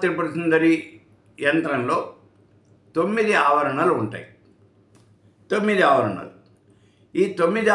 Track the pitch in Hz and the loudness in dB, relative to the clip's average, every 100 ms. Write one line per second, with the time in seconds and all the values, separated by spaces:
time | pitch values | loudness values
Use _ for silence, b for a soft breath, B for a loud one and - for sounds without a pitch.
0 | 180 165 165 165 170 160 165 160 - - | -2 -2 -4 -4 0 2 4 2 -2 -20
1 | _ _ _ - 143 160 160 135 123 175 | _ _ _ -4 -2 0 -2 -2 -2 -2
2 | - - _ _ _ _ _ _ _ 160 | -4 -14 _ _ _ _ _ _ _ -4
3 | 185 220 214 185 143 147 143 135 175 139 | -2 0 0 2 2 2 0 0 0 0
4 | 107 95 - - _ _ _ _ _ _ | -2 -8 -16 -20 _ _ _ _ _ _
5 | _ _ _ _ - 208 208 196 160 135 | _ _ _ _ -6 -2 0 2 4 4
6 | 110 90 78 - _ _ _ b b b | 0 -4 -12 -20 _ _ _ b b b
7 | b - 190 180 170 214 214 | b -2 -2 0 0 0 2